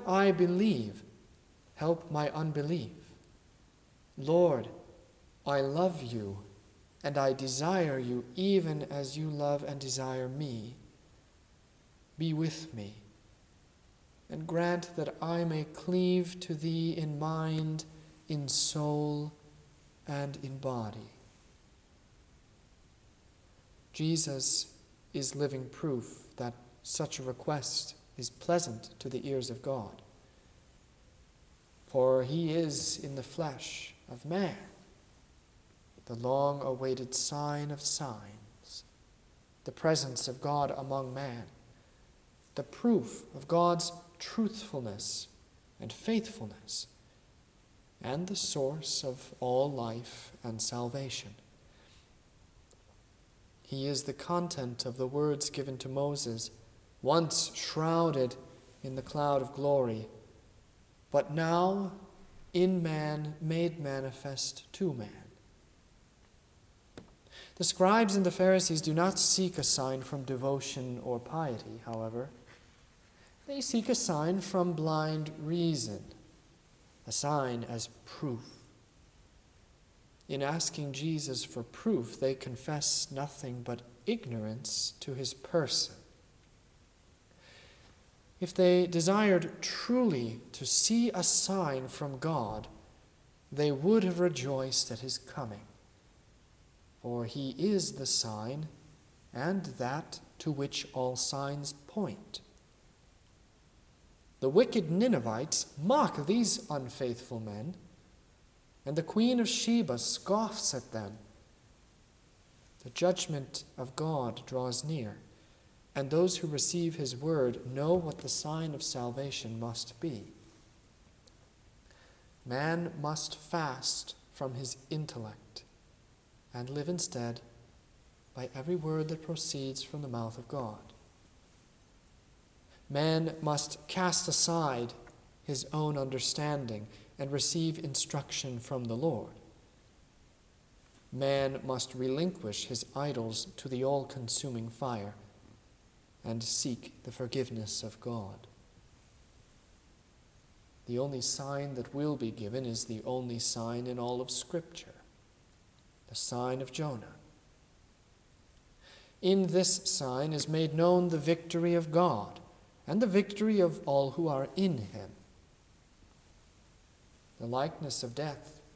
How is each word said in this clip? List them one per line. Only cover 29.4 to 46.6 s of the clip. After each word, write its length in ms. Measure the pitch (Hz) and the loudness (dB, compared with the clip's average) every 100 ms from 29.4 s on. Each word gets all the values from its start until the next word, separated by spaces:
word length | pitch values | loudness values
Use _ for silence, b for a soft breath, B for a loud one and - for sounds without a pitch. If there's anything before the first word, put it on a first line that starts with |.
| 120 | -4
of 100 | 113 | -6
God. 400 | 139 131 101 - - - b b b b b - - - - - - - - - - - - | -4 -4 -6 -12 -20 -20 b b b b b -20 -20 -20 -20 -20 -20 -20 -20 -20 -20 -20 -2
For 360 | 131 127 131 | 4 6 6
he 320 | 127 160 165 | 4 0 2
is 420 | 165 160 139 - - | 2 2 0 -2 -2
in 180 | 139 | -6
the 80 | 135 | -8
flesh 720 | - - 156 123 - - - - - | -8 -4 -4 -6 -10 -10 -12 -16 -16
of 160 | 123 | -12
man, 460 | 147 185 180 - - - - - - - - - - - - - - - - | -4 0 0 -2 -12 -20 -20 -20 -20 -20 -20 -20 -20 -20 -20 -20 -20 -20 -12
the 80 | |
long-awaited 1000 | 117 123 139 143 143 135 127 131 127 123 | -4 2 4 4 2 -2 -2 0 -2 -2
sign 560 | - - 147 147 147 147 | -2 0 -2 -2 -2 -4
of 120 | 147 | -4
signs, 1000 | - - 139 107 101 107 - - - - - - - - - - _ _ | -2 -2 -4 -8 -12 -18 -20 -20 -18 -16 -18 -20 -20 -20 -20 -20 _ _
the 80 | - | -14
presence 560 | - 160 156 135 120 - | 0 2 2 2 0 -2
of 120 | 127 | -2
God 300 | 147 147 139 | 0 2 2
among 420 | - 135 135 131 | -2 -4 -4 -4
man, 380 | 131 139 117 - - - b b b b b _ _ - | -6 -6 -8 -12 -18 -20 b b b b b _ _ -12
the 80 | - | -10
proof 600 | - - 240 202 - - - | -10 2 4 6 4 -8 -12
of 120 | 143 - | -10 2
God's 460 | 170 175 175 - - - - | 4 6 4 0 -4 -16 -14
truthfulness 1080 | - - 208 - - 139 113 98 - - - - - - _ - | -6 0 0 -2 -8 -6 -6 -6 -4 -6 -8 -18 -20 -20 _ -12
and 140 | - | -10
faithfulness, 960 | - - 226 220 - 107 - | -6 0 0 0 -8 -12 -12